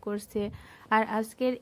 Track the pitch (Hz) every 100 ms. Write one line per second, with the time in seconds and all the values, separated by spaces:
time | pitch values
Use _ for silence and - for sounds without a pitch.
0 | - 208 - 214 202 - - - - 220
1 | 214 214 220 - 254 247